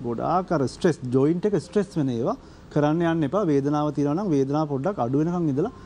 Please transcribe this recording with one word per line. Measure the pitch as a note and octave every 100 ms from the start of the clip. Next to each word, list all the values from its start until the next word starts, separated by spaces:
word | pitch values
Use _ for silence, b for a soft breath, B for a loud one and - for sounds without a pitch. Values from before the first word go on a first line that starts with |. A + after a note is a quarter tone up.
ගොඩාක් | A#2+ A#2 C3+ E3+ F#3
අර | E3 B2
ස්ට්‍රෙස්, | - F#3 C#3+ B2+
ජොයින්ට් | C3 C#3+ F3
එක | G#3 G3
ස්ට්‍රෙස් | - G#3 G3
වෙන | D#3+ C3+
ඒවා | A#2 D3 B3+ B B -
කරන්න | D#3 D3 D#3+
යන්න | E3+ E3
එපා. | C#3+ F#3
වේදනාව | F#3+ C#3+ C3+ D3 D3+
තියෙනවා | C#3+ C#3+ D#3
නම් | G#3
වේදනාව | C#3+ C3+ C#3+ D#3
පොඩ්ඩක් | C#3 D#3 G3+
අඩු | A#2+ C#3
වෙනකන් | D#3 F3 E3
ඉඳලා | C3+ G#3 B